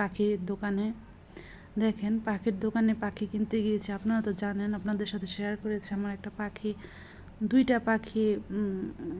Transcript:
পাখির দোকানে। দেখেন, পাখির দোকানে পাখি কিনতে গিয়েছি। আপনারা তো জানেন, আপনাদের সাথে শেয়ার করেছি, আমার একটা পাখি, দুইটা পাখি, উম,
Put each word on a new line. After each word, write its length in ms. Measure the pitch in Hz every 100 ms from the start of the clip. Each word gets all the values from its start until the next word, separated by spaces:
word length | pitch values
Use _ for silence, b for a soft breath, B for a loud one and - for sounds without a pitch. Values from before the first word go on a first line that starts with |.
পাখির 360 | 202 - 208 202 180
দোকানে। 360 | 196 202 196 220 226 - - - B B B B 208
দেখেন, 300 | 220 220 202 220 226
পাখির 300 | 196 233 190
দোকানে 280 | 220 226 226 220
পাখি 200 | 208 - 202
কিনতে 240 | 214 214 220 214
গিয়েছি। 220 | 208 208 196
আপনারা 220 | 202 226 214
তো 60 | 185
জানেন, 280 | 202 202 208 208
আপনাদের 300 | 190 208 208
সাথে 160 | 208 185
শেয়ার 200 | - 202 208
করেছি, 260 | 214 208 - 196
আমার 140 | 202 196
একটা 140 | 202 -
পাখি, 300 | 208 - 214 208 B B B B B - 214
দুইটা 260 | 254 262 240 233
পাখি, 360 | 220 - 220 214 208 - 196
উম, 260 | 208 190 - - 156